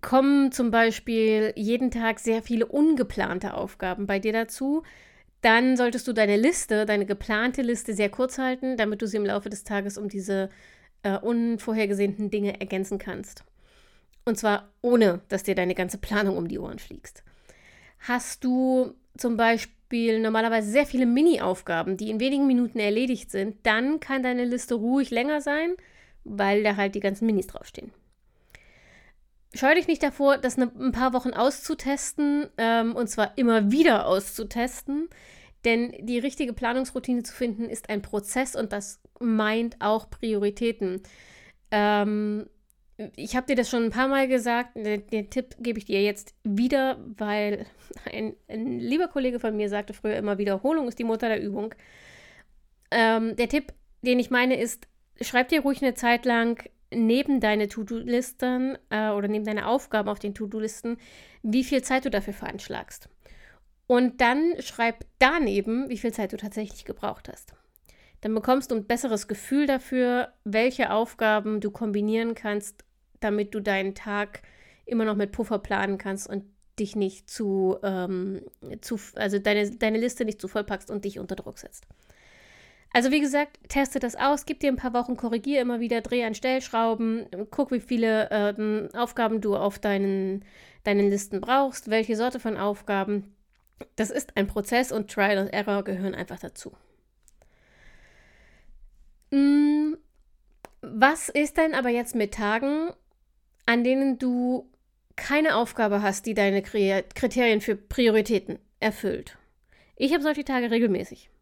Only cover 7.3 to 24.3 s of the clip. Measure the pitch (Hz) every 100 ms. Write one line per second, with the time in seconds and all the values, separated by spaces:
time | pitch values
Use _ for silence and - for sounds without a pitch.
7.3 | 214 240 254 247 233 - 202 208 202 254
8.3 | 254 262 254 262 254 214 208 220 214 202
9.3 | 202 202 208 - 208 196 202 208 196 190
10.3 | 196 190 - - - _ _ 202 196 220
11.3 | 233 233 226 - 220 208 202 202 202 208
12.3 | 208 202 202 190 190 196 202 202 196 -
13.3 | - - _ _ _ _ _ _ _ -
14.3 | 220 220 208 - _ 240 240 214 175 -
15.3 | 196 196 190 180 180 180 202 - 208 202
16.3 | 185 170 - - - - - - - -
17.3 | _ _ - - - - _ - 247 -
18.3 | - 254 247 262 262 254 - _ - 247
19.3 | 226 226 233 - _ _ 233 233 220 220
20.3 | 220 226 226 208 233 285 254 247 240 330
21.3 | 330 185 185 - 170 165 190 214 214 254
22.3 | 277 277 247 240 240 208 214 254 247 -
23.3 | 196 196 214 233 214 254 302 - 269 254